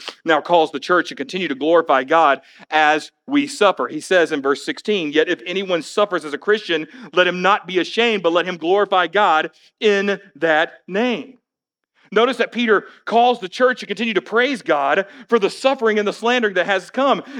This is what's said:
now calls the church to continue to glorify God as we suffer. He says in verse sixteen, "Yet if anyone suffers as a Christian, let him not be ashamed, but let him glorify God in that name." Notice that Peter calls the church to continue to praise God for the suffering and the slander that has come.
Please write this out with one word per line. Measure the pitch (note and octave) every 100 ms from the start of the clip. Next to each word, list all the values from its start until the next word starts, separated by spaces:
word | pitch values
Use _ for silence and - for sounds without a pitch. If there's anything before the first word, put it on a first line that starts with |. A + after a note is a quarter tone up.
| - - E3
now | D3+
calls | C#3+ F3 D#3
the | C#3+
church | - F3+ E3
to | C3
continue | C3 F#3 F3
to | C3
glorify | D3 E3 D#3+ C#3
God | C3 D#3+ D#3 C3+ _ - -
as | - F#3+ - - _ -
we | C4+ C4+
suffer. | - G3+ F#3 B2
He | D#3
says | - F#3 D#3
in | D3+
verse | C3+ C#3 -
sixteen, | D3 - G#3 D3+
"Yet | C#3+ D#3+
if | F3 F3+
anyone | F3+ G3 F3
suffers | - - G#3 F3+ D3+
as |
a | C#3
Christian, | G3+ G#3+ - D#3+ D#3+ - D#3+
let | E3 F3+
him | F3+
not | F#3 G3+ F3
be | F#3
ashamed, | E3 - A#3 G#3+
but | E3+
let | E3+ E3+
him | F3+
glorify | D#3+ G3 G3 F#3 F3
God | F#3+ G#3 D#3 D#3+ _ _ -
in | A3 G3+ G3 G3 - -
that | E3 D#3 E3 - -
name." | F#3 B3 G#3 B2 - _ _ _ _ _ _ -
Notice | F#3+ B3 B3
that | G#3+
Peter | A3 A#3+ G3 - - -
calls | A3+ B3 B3
the | F#3
church | - B3+ B3
to | G3
continue | G3 A#3
to | G3
praise | - A3 C4 B3+
God | - D3 C#3 E3 F#3+ - A#3
for | A#3
the | G3
suffering | - C4 C4+ A3+ G#3+
and | G#3
the |
slander | - A3+ B3 G#3+
that | F#3 F3
has | F#3+ F3+
come. | - C#4 A3 -